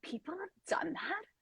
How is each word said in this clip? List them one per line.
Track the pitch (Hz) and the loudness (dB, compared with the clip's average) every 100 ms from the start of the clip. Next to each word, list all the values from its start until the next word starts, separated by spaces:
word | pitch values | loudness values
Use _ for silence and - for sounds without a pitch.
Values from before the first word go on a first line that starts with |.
People | - 233 - 349 | -4 -6 -4 -4
have | 392 _ - - | -6 _ 2 2
done | 339 | 4
that? | 294 - 415 427 _ | 0 0 -2 -4 _